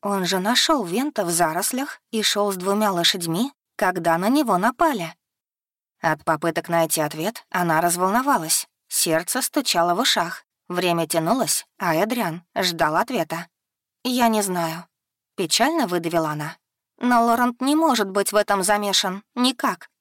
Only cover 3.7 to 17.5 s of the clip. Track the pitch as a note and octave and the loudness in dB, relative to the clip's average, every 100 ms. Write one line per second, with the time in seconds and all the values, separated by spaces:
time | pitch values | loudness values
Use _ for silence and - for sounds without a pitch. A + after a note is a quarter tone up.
3.7 | - F#3+ F#3 E3+ E3 G3 C#4 B3+ F3+ G#3+ | -2 0 0 2 2 2 2 2 2 2
4.7 | C4 E4+ B3 E3 - _ _ _ _ _ | 2 0 0 -6 -12 _ _ _ _ _
5.7 | _ _ _ E3 D#3 - D#3 E3+ D#3+ E3 | _ _ _ -2 0 0 0 0 -2 0
6.7 | E3+ D#3+ E3 D3+ D#3 F3 A#3+ - F#3 F3 | 0 2 0 -2 -2 -6 -6 -8 -4 0
7.7 | D#3 F3 E3+ F#3 A3 C4+ B3 D#3+ - - | 2 2 0 0 2 2 0 0 -4 -4
8.7 | _ _ - - D#3+ E3 - - - - | _ _ -4 0 0 0 -4 -2 -2 0
9.7 | - F3 F3 C4+ - E3+ - _ _ _ | 0 2 2 0 0 -2 -6 _ _ _
10.7 | F3+ F3+ E3+ D#3+ E3 D#3+ B3+ D#3+ - - | -2 0 0 0 0 0 0 0 -4 -6
11.7 | _ F#3 D#4 A3 A#3+ F#3+ E3 _ - F#3 | _ -2 0 0 0 -4 -6 _ -4 -4
12.7 | E3 D#3 D#3 - B3 D#3+ E3 F3 _ _ | 0 0 0 0 -2 -4 -6 -10 _ _
13.7 | _ _ _ B3 B3 A#3 A3 G3 F3+ E3 | _ _ _ -4 2 2 2 0 -2 -2
14.7 | E3 F3 _ _ _ _ - E3+ - B3 | -6 -14 _ _ _ _ -6 -2 2 2
15.7 | E4 A3 F3 E3 E3 D#3 D3+ D3+ - _ | 2 0 0 0 0 -2 -4 -8 -10 _
16.7 | _ _ _ B3 A#3+ A#3 A#3 B3 | _ _ _ 2 4 4 2 0